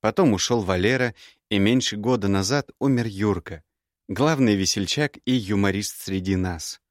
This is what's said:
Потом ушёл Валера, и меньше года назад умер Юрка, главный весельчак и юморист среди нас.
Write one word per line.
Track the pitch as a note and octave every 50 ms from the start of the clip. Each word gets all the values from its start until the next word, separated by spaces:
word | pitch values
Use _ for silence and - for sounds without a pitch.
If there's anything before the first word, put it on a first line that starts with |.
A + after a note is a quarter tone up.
Потом | - - - - F#3+ D3+ G#2+
ушёл | F2+ - - B2 A#2+ G#2
Валера, | F2+ F#2+ F2+ F#2 G#2+ B2+ C3 B2+ A#2+ A2 _ - - _ _ _ _
и | G#2+ G2+
меньше | G2 G#2 A#2+ C3 B2 - -
года | G#2 G2+ A#2+ B2+ A#2+ G2+ G2
назад | G2 F#2+ G2 F#2+ C3 C#3+ C3+ _ - _
умер | - C#3 C3+ A#2+ A#2
Юрка, | A2 G2+ F#2+ G#2 G#2+ G2 F2+ - - - D#2+ _ _ _ _ _ _ _ _ _
главный | _ G2 F#2+ C3+ D3+ D#3+ C#3 C3 A2+ G#2
весельчак | G2 F#2+ F#2 - G#2+ G2 F2 - - D3+ C#3+ - - _
и | - B2+
юморист | B2+ G#2+ F#2+ G#2+ G2 G2+ G2 F#2+ G2+ G#2 - - - -
среди | - F#2+ F#2+ F2+ F#2+ G2
нас. | F#2 F#2 F#2 F2+ D#2+ - - - - _ _